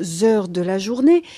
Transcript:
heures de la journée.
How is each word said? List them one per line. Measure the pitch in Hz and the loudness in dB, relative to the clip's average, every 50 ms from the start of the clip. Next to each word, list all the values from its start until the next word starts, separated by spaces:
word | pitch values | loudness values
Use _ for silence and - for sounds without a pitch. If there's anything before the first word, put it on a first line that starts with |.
| - 170 165 170 214 | -8 -8 -4 0 0
heures | 226 220 214 190 180 | 2 2 0 -2 -4
de | 175 180 | -6 -6
la | 175 185 190 190 | -4 -4 -4 -4
journée. | 190 214 240 247 262 302 339 349 330 - - | -6 -6 -2 2 4 4 4 4 2 -4 -14